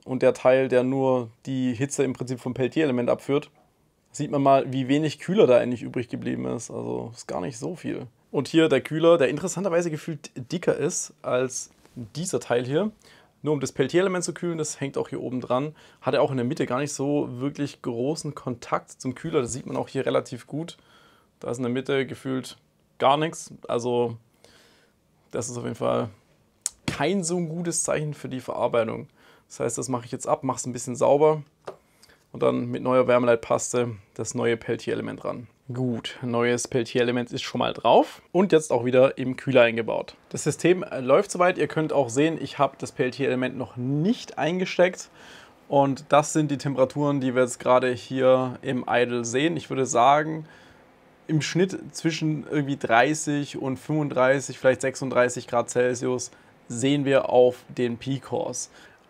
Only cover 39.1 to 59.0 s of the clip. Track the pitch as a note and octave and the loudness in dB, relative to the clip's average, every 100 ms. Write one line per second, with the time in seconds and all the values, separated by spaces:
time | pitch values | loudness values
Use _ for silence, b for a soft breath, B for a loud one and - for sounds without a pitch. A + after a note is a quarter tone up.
39.1 | - C3 B2+ - B2+ A#2 A#2 A2 F2+ - | 4 -4 -4 2 6 6 4 -2 -4 -6
40.1 | - - - - C#3 E3 F3+ - C3 B2+ | -12 -12 -6 -4 2 4 4 0 -4 4
41.1 | C#3+ G3 F#3 F3+ F3+ C#3+ - D#3 C#3 B2+ | 4 4 2 2 2 0 0 0 2 2
42.1 | A#2 D#3 E3 C3+ - C#3 - C#3 - C3 | 4 2 2 -4 0 0 0 -8 -2 -2
43.1 | A#2+ C3+ B2+ B2+ - B2+ - B2 C#3+ E3+ | 0 0 0 -2 -4 -10 -6 -2 0 0
44.1 | A#3+ - - D3 F3+ F3+ - F3+ F#3 - | 0 -4 -4 -2 -2 -2 2 2 2 -14
45.1 | B B B B B - C#3 C#3 C3 - | B B B B B 0 2 2 0 2
46.1 | C#3+ D3+ D#3+ D3+ C#3 D3 B2+ C3 D3 D3 | 4 4 2 0 -2 -2 2 0 2 0
47.1 | C#3+ C3 B2 B2+ - - B2+ B2+ A#2+ - | 0 0 2 0 0 2 4 4 -2 -4
48.1 | C3 B2+ B2+ B2+ B2+ C3 B2+ - A#2+ B2 | 2 6 6 4 -6 -6 -4 0 0 2
49.1 | A#2+ A#2 A#2+ D#3 D#3+ - C3+ B2+ A#2 B2 | 0 -2 0 0 -2 -4 -4 0 4 6
50.1 | D3 D#3 D#3+ D#3 B B B B _ _ | 4 2 -6 -10 B B B B _ _
51.1 | _ - D#3 C3+ E3 F#3 - - - E3 | _ -2 -2 0 0 0 -2 -12 -6 -4
52.1 | D#3+ D#3 D3+ - D3+ C#3 C#3 - A2+ C3+ | -2 -2 -2 -2 -2 -2 -2 2 4 4
53.1 | D3+ - D3 C#3 - C3+ B2+ - D3+ D3 | 2 -2 -2 -4 -6 -6 -6 -2 -2 0
54.1 | B2+ B2+ C#3 C3 C3 C3 B2+ C3+ C3 C3+ | 2 4 2 -2 -2 2 2 0 -4 0
55.1 | B2 B2 B2 - A#2+ A#2 B2 B2 A#2 B2+ | 4 2 0 -4 -2 0 2 0 0 -2
56.1 | B2+ - b b b - A#2+ C3+ C#3+ C3+ | -4 -6 b b b -10 -2 0 2 4
57.1 | C3+ - B2 B2 B2 - - B2 A#2 - | 2 4 6 6 4 -6 -4 -4 -4 -6
58.1 | C3+ - A#2 - B2+ - B B B | -6 -6 -6 -6 -8 -12 B B B